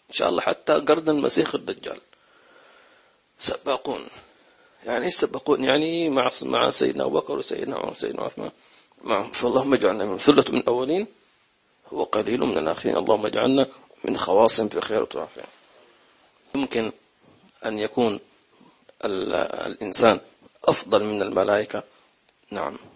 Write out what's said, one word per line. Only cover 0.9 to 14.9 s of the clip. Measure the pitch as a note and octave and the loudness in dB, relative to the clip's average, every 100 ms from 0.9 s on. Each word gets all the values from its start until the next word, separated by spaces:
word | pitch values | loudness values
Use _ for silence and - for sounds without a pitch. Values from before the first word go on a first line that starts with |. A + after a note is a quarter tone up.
| D#3 D#3 | 2 2
المسيح | D3+ C3+ - D#3 | 2 2 2 0
الدجال | C#3+ - - - - - - _ _ _ - - - _ _ _ _ _ - | -2 -6 -8 -10 -14 -16 -20 _ _ _ -20 -20 -20 _ _ _ _ _ -6
سباقون. | - - - B2+ D3 G2 - - - _ _ _ _ _ | -4 -4 -4 -4 -4 -8 -10 -18 -20 _ _ _ _ _
يعني | G#2 A#2+ - | -4 -2 -2
إيش | - | -2
سباقون؟ | D3+ B2+ - C3+ | -2 -2 0 2
يعني | C3 C#3 D#3 E3+ E3 | 4 2 2 0 0
مع، | C3+ B2+ - | 0 0 -2
مع | C3 B2 B2+ | -2 0 2
سيدنا | - B2+ - | 2 0 0
أبو | C3 - | -2 -2
بكر | - | -2
وسيدنا | - - - - - | -6 -6 -8 -6 -6
عمر | - | -8
وسيدنا | - - - | -6 -8 -6
عثمان | - - - - _ - _ _ | -8 -8 -12 -12 _ -20 _ _
معهم. | G2+ G2+ G#2 | -4 -2 -2
فاللهم | - B2 B2+ C3+ | -4 0 0 2
اجعلنا | B2 G2 G#2 G2+ | 2 2 0 -2
من | F#2 | 4
ثلة | - D3 B2+ | 6 6 2
من | C3 | 0
الأولين | - A#2+ C3 F3 A3 - _ _ _ _ _ _ - | 0 0 0 -2 -4 -12 _ _ _ _ _ _ -10
وقليل | - - G#2+ G#2 A#2+ | -6 -2 -2 0 0
من | C3 F2+ | 0 0
الآخرين. | D#2 - A#2 - | -2 -2 0 0
اللهم | - G#2 G#2+ | 2 0 0
اجعلنا | - A#2+ C3+ C3 - - _ | 0 2 2 0 -4 -20 _
من | - - | -6 -4
خواص | - G2 A2+ A2+ | 2 4 6 4
في | G#2+ F2 | 0 -2
خير | - | -2